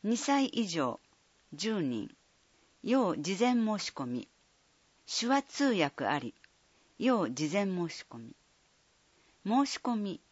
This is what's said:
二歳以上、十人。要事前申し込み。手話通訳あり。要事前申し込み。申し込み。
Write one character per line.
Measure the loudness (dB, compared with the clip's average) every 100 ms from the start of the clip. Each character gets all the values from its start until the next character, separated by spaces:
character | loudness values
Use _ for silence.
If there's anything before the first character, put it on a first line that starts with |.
二 | 0 -2
歳 | 2 2 2
以 | 0 -2
上、 | 0 -2 -2 _ _ _ _ _
十 | -6 -2 0
人。 | 0 -2 -4 -12 _ _ _ _ _ _
要 | 2 4 4 0
事 | -2 2
前 | 4 4
申 | 2 0
し | -4
込 | -6 -4
み。 | -4 -8 _ _ _ _ _ _ _ -8
手 | -4 0
話 | 0
通 | 0 0 2
訳 | 4 2 0 -2
あ | 0
り。 | -4 -12 _ _ _ _ _ _
要 | 2 2 0
事 | -2 -2
前 | 0 0
申 | -2 -4
し | -6 -14
込 | -16
み。 | -16 -20 _ _ _ _ _ _ _ _ _ _ -2
申 | 0 0
し | -2
込 | -4 -2
み。 | -4 -8 _